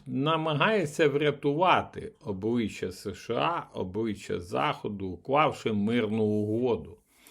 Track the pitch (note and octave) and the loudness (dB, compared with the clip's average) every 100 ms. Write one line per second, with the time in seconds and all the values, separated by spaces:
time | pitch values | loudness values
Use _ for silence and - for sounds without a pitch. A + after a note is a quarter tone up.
0 | C3 B2+ D3 D#3+ D#3+ C#3+ F#3+ G#3+ D3 D#3+ | -6 -2 0 2 0 2 2 2 0 4
1 | D3+ C#3 D3 C#3+ C#3+ D3 F3+ B2 G2+ - | 4 4 2 2 0 4 6 4 2 -6
2 | E2 - A2 F#2 G#2+ A#2+ G2+ - F#2+ F2+ | -12 -10 -8 -2 0 2 0 -2 -6 -6
3 | G#2 F2+ - A#2+ D3+ E3+ - A2+ F#2+ G2+ | -8 -8 -6 -2 0 -2 -6 -6 -6 -2
4 | A2+ G#2 - F#2+ F2+ B2 D3 - A#2 G2+ | -4 -4 -4 -6 -4 -2 -2 -2 -6 -6
5 | F#2+ F2+ - C#3 D3 - A#2+ G#2 G#2 A#2+ | -8 -8 0 2 2 0 -2 0 2 2
6 | G#2+ A2 G#2+ G#2+ G#2 A2+ B2 F#2 D#2 - | 0 0 2 0 0 0 2 0 -4 -18
7 | _ _ - | _ _ -20